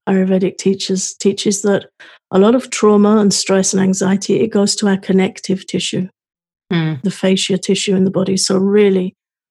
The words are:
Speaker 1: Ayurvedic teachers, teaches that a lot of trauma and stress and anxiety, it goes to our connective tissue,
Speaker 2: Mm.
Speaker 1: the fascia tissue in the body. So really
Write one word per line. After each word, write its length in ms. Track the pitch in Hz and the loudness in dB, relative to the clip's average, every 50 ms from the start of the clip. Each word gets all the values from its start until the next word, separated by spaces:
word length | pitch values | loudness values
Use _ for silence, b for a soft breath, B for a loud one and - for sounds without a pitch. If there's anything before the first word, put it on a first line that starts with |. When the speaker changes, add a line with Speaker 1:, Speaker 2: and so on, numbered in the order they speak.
| - - | -4 -2
Speaker 1:
Ayurvedic 500 | 196 190 185 185 190 185 196 - - - | 0 0 0 2 0 0 0 -2 -4 -2
teachers, 560 | - 196 196 190 - - 190 190 - - - | -2 -2 -2 -2 -2 -4 -4 -4 -4 -6 -8
teaches 480 | - - 202 202 202 - 214 202 - - | -4 -2 -2 -2 -2 -2 -2 -2 -2 0
that 260 | 208 196 - - - _ B B B B B B - | 0 0 0 -2 -6 _ B B B B B B -2
a 80 | - 185 | 2 4
lot 160 | 196 214 247 | 4 4 4
of 140 | 262 254 - | 2 0 -4
trauma 480 | - - - 214 208 208 208 208 214 220 | -6 0 2 4 4 6 4 4 4 4
and 160 | 208 202 185 | 4 2 0
stress 400 | - - - 190 196 190 - - | 0 -2 0 0 0 0 0 0
and 80 | 190 | 0
anxiety, 580 | 190 190 185 - 196 185 196 196 - - 196 196 | 0 0 0 0 0 0 0 0 0 0 0 0
it 80 | 226 220 | 0 0
goes 280 | 220 208 202 208 - - | 0 0 0 0 0 0
to 100 | 220 202 | 0 0
our 100 | 190 190 | 0 0
connective 720 | - - 185 190 185 190 - - - - 190 190 - - | 0 0 0 2 2 0 -2 -6 -6 -6 -6 -6 -6 -6
tissue, 400 | - 185 - - - - 185 190 _ _ _ _ _ _ _ _ _ _ _ - | -6 -6 -6 -4 -4 -6 -6 -6 _ _ _ _ _ _ _ _ _ _ _ -4
Speaker 2:
Mm. 300 | 185 165 160 156 156 131 | -2 -2 -2 -2 -4 -4
Speaker 1:
the 100 | - 190 | -4 -6
fascia 460 | - - - 190 190 185 - - 196 190 | -4 -2 0 0 0 0 -2 -2 -4 -4
tissue 380 | - - 196 190 - 208 190 | -2 -2 -2 -2 -2 -2 0
in 100 | 190 190 | 0 0
the 60 | 190 | 0
body. 260 | 190 185 190 190 190 185 | 0 -2 -2 -2 -2 -2
So 200 | - - 196 190 | -2 -2 0 0
really 560 | 190 196 202 208 208 202 190 190 180 190 - _ _ _ _ _ _ _ | 0 2 2 4 4 4 2 0 -2 -4 -8 _ _ _ _ _ _ _